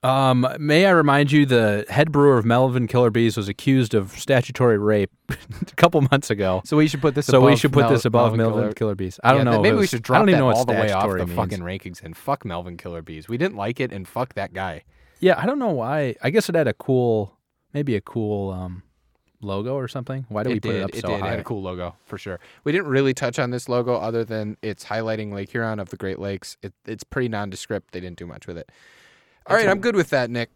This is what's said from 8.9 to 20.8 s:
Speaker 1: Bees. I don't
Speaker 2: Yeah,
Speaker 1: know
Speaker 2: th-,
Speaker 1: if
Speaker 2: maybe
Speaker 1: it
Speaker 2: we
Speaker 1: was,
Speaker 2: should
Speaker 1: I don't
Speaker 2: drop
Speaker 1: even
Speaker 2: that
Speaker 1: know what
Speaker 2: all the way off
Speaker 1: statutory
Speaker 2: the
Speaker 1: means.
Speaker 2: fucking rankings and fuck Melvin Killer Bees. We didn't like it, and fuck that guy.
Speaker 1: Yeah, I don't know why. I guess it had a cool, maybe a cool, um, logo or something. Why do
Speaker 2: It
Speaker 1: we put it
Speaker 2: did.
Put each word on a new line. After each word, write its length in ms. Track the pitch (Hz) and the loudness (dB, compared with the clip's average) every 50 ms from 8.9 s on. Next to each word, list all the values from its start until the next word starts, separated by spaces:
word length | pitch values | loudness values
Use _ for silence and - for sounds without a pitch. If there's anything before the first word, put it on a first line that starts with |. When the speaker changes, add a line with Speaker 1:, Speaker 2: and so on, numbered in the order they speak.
| 101 | -2
Speaker 1:
Bees. 240 | 98 98 92 - - - | -4 -6 -8 -8 -2 2
I 80 | 117 | 4
don't 80 | 131 139 | 4 4
Speaker 2:
Yeah, 60 | 135 | 4
Speaker 1:
know 60 | 123 117 | 4 4
Speaker 2:
th-, 60 | 110 | 4
Speaker 1:
if 40 | 101 | 4
Speaker 2:
maybe 80 | - | 4
Speaker 1:
it 40 | 110 | 4
Speaker 2:
we 60 | - 101 | 4 2
Speaker 1:
was, 80 | 92 | 0
Speaker 2:
should 60 | - 120 | -2 -6
Speaker 1:
I 0 | |
don't 60 | 117 | -2
Speaker 2:
drop 160 | - 127 160 220 | 2 2 4 4
Speaker 1:
even 100 | 202 180 | 6 4
Speaker 2:
that 60 | 127 | 4
Speaker 1:
know 80 | 135 | 4
what 100 | 127 107 | 4 4
Speaker 2:
all 80 | 113 127 | 2 2
the 80 | 113 98 | 2 0
way 60 | 98 101 107 | 0 0 0
off 120 | 101 95 101 | 0 0 0
Speaker 1:
statutory 180 | 107 95 92 | 0 0 -2
Speaker 2:
the 60 | 87 | -4
Speaker 1:
means. 100 | 87 87 | -4 -2
Speaker 2:
fucking 220 | 101 110 92 107 92 | -4 -4 -4 -4 -6
rankings 420 | 87 87 92 98 - 95 87 - - | -8 -8 -8 -10 -10 -12 -16 -14 -16
and 140 | 82 80 | -18 -18
fuck 280 | - - - 139 - - | -12 -6 -6 -6 -6 -6
Melvin 320 | 107 85 87 87 90 87 | -10 -10 -8 -10 -12 -14
Killer 260 | 85 - 90 85 82 80 | -14 -14 -12 -12 -12 -12
Bees. 260 | 80 80 78 78 - | -14 -16 -16 -12 -10
We 100 | 117 120 | -6 -4
didn't 180 | 160 190 - | -4 -4 -4
like 220 | 104 101 104 123 - | -6 -6 -6 -4 -6
it, 140 | 135 120 - | -6 -8 -6
and 160 | 101 92 - | -12 -14 -10
fuck 260 | - 120 127 127 - | -8 -8 -8 -8 -6
that 180 | - 95 - - | -10 -10 -10 -8
guy. 300 | 92 95 92 82 76 _ _ _ _ _ _ _ _ | -8 -8 -8 -8 -12 _ _ _ _ _ _ _ _
Speaker 1:
Yeah, 200 | - 185 180 - | 2 2 2 2
I 60 | - | 0
don't 140 | 202 269 294 | -2 -2 -2
know 100 | 262 220 | -2 -2
why. 460 | 170 131 113 120 139 156 147 127 107 - | -2 -2 -2 -2 -2 -2 -2 -2 -4 -4
I 100 | - 127 | -6 0
guess 180 | 156 220 202 - | 0 0 0 0
it 80 | 170 | 0
had 100 | 165 156 | 0 0
a 80 | 123 104 | 0 -2
cool, 640 | _ - - 135 127 123 120 113 107 104 98 _ _ _ _ _ _ _ _ _ | _ -2 0 0 2 2 2 0 0 -2 -4 _ _ _ _ _ _ _ _ _
maybe 220 | 143 147 139 117 | -6 -4 -2 -2
a 60 | 101 | -4
cool, 500 | - - - 120 110 107 104 101 98 95 | -4 -6 -8 -6 -4 -4 -4 -4 -4 -6
um, 320 | 95 92 92 90 90 90 - _ _ _ _ _ _ _ _ _ _ _ | -6 -8 -8 -10 -10 -14 -16 _ _ _ _ _ _ _ _ _ _ _
logo 340 | - 101 98 98 104 120 135 | -10 -8 -6 -6 -6 -6 -6
or 100 | 139 131 | -6 -6
something. 380 | 120 - 135 120 - 131 135 131 - | -8 -8 -10 -10 -8 -10 -10 -10 -6
Why 140 | 107 104 107 | -6 -4 -2
do 80 | 123 | -2
Speaker 2:
It 40 | 120 | -2
Speaker 1:
we 60 | 107 | -2
put 100 | - 117 | -2 -4
it 20 | 113 | -4
Speaker 2:
did. 80 | 98 | -4